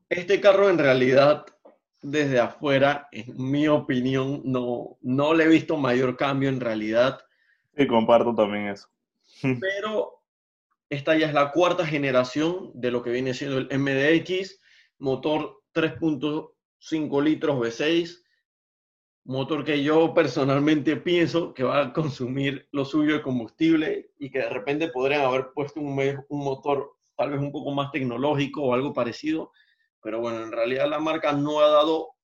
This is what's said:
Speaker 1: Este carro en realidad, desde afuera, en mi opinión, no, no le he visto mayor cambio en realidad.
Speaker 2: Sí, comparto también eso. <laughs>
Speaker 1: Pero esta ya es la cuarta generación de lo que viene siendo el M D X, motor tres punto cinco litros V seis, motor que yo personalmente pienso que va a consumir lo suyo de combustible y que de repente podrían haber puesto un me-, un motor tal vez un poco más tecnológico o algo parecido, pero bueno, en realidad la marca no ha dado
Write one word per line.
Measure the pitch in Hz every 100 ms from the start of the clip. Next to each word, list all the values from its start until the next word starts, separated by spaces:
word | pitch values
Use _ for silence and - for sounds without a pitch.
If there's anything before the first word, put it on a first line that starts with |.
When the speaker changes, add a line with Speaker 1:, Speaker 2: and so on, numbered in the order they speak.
| -
Speaker 1:
Este | 175 175 196
carro | 202 190 202
en | 175
realidad, | 143 131 127 135 139 151 - _ - _ _ _
desde | 143 147 143 127
afuera, | 113 - 147 135 139 143 -
en | - 120 -
mi | 131 143 151
opinión, | 151 - 127 127 135 131 143 -
no, | 127 123 120 - -
no | 127 131 147
le | 165
he | 160
visto | 160 - 160
mayor | 131 123 131 123
cambio | 143 139 135
en | 131
realidad. | 120 110 107 113 127 - - _ _ _ _ -
Speaker 2:
Sí, | 135
comparto | 117 110 117 120
también | 110 104 104 104
eso. | 101 - _ _ _
<laughs> | _ - 135 123
Speaker 1:
Pero | 185 196 214 214 - - _ _ _ _ _ _ -
esta | 143 139 160
ya | 151
es |
la | 143 143
cuarta | 156 175 175 160
generación | 151 139 123 127 147 156 180 -
de | - 120
lo | 120
que | 120
viene | 123 131
siendo | 127 143 131
el | 127
M | 135 139
D | 135 143 165
X, | 165 185 190 - _ _ _ -
motor | 139 127 151 151 147 - _
tres | 160 160 -
punto | 160 147 151 151 156 _ _ _
cinco | - 160 147 139
litros | 151 156 156 139
V | 117
seis, | 113 151 170 170 - _ _ _ _ _ _ _ _ _ _ -
motor | 131 135 151 147
que | 147
yo | 143 160 165
personalmente | 165 151 151 139 139 147 156 139 151
pienso | 175 175 160 165 170
que | - 127
va | 139
a | 135
consumir | - 151 131 123 135 139 135 -
lo | 143 135
suyo | 156 151 151
de |
combustible | 143 127 110 - 165 160 156 135 - -
y | 139
que | 131
de | 117
repente | 123 - 147 165
podrían | 131 135 147 135
haber | 131 135
puesto | - 147 156
un | 147 139
me-, | 139 139 -
un | 147 139
motor | 131 147 139 - _ _ -
tal | 135
vez | 139
un | 143
poco | 147 131
más | 139 139
tecnológico | 156 131 120 143 143 139 151
o | 139
algo | 123 139
parecido, | 117 120 110 151 160 - _ _ _ _ _
pero | 110 110
bueno, | 117 113
en | 113
realidad | 117 117 131 -
la | 151
marca | 156 160 156
no | 143 147 151
ha | 151
dado | 151 151 160 - -